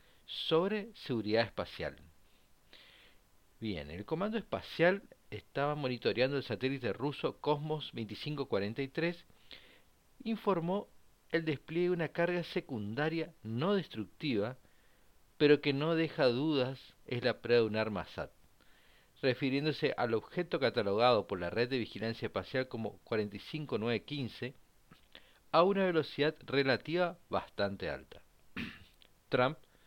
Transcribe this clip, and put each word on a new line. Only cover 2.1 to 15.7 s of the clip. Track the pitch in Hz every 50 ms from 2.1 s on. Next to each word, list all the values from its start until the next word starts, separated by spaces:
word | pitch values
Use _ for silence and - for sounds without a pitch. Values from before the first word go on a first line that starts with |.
| - - - _ _ _ _ _ _ _ _ _ - - - - - - - - - - _ _ _ _ _ _ _ _
Bien, | 113 110 98 80 73 73
el | 78 87 -
Comando | - 160 160 196 214 220 226
Espacial | 185 - - 95 - - - - 160 175 196 196 - - - - _ -
estaba | - 101 - _ - 139 143 147 147
monitoreando | 151 143 127 127 117 - 120 98 110 123 135 143
el | 139 -
satélite | - 113 95 127 135 139 135 120 110 95
ruso | - 117 147 135 - - 139 - -
Cosmos | - 147 147 143 147 156 151 151 - - -
veinticinco | 117 113 101 107 - - 151 151 143 135
cuarenta | - - 101 98 104 117 - 135
y | 135
tres, | - - 160 170 175 - - - - - - - - - - - - - _ _ _ _ _ _ _ - -
informó | 220 226 202 - 214 190 175 165 170 185 208 - - - - - - - _ _ -
el | - 165 165
despliegue | 156 147 131 - - 160 170 180 180
de | 180
una | 170 165 147
carga | - - 170 175 180 180 165
secundaria | - - 190 - - 135 110 104 101 110 123 147 160 170 165 156 - - - -
no | 110 113 120 147 190 208
destructiva, | 196 156 - - 113 104 - - - - 151 123 101 101 117 131 - - _ _ _ _ - _ _ _ - - _ _ _ _
pero | - 151 147 147 143
que | 147 147